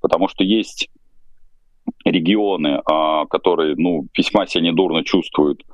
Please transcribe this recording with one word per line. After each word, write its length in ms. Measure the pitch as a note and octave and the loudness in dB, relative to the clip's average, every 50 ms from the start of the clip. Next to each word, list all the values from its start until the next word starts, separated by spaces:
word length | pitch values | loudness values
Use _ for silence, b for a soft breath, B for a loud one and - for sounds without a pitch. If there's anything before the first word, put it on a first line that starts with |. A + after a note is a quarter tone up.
потому 260 | - - - D#2+ F#2 F#2+ | 2 2 2 2 0 -2
что 160 | - - F#2+ | 0 -2 0
есть 460 | F#2+ G#2+ A2+ G2+ - - - - - - - _ _ _ - - - - - - - - _ _ _ _ _ _ - - _ - | 2 2 0 0 -4 -6 -10 -10 -10 -10 -20 _ _ _ -20 -20 -20 -20 -20 -20 -20 -20 _ _ _ _ _ _ -12 -12 _ -2
регионы, 760 | - - F#2 D#2+ E2+ G#2 G#2+ G#2 G2+ F#2+ E2+ D#2 D2 C#2+ - - | 0 0 0 2 2 2 2 2 0 -2 0 0 -2 -2 -2 0
а, 400 | - D#2 D#2 D#2 D#2 D#2 D#2 D2 - | 0 0 2 2 0 0 -2 -4 -2
которые, 480 | - E2 - F#2 F2 D#2+ D#2+ D2+ D2 - | -4 0 0 2 2 2 0 0 0 0
ну, 280 | D#2+ F2 F2 D#2 C2+ - _ - | 0 0 0 -2 -4 -6 _ -4
весьма 280 | - - - G#2+ F#2+ - | -4 0 0 0 -2 0
себя 160 | - A2 B2 - | -2 -2 0 0
недурно 340 | - - F#2+ F2 D#2+ E2 D2+ | 2 2 0 2 0 -2 -2
чувствуют 600 | - - F#2 E2 - - - D2+ D2 C#2+ - - - | -2 -2 -4 -4 -2 0 0 2 2 0 -4 -8 -20